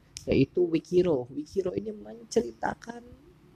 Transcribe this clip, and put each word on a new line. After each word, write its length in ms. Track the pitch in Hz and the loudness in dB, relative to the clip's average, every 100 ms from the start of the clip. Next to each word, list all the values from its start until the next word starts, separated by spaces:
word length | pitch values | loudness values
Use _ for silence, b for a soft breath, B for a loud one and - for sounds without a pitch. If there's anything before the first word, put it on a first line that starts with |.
| b - - | b -10 0
yaitu 400 | 113 135 180 175 | 4 4 2 2
Wikiro. 640 | 160 - 180 175 131 123 | 0 2 2 4 2 -2
Wikiro 400 | 139 151 190 180 | -10 -6 -4 -2
ini 240 | 196 214 214 | -4 -6 -10
menceritakan 1040 | 214 226 226 226 233 - - - 233 240 240 - - _ - | -16 -18 -2 -2 -2 -4 -8 -8 -12 -16 -18 -20 -20 _ -20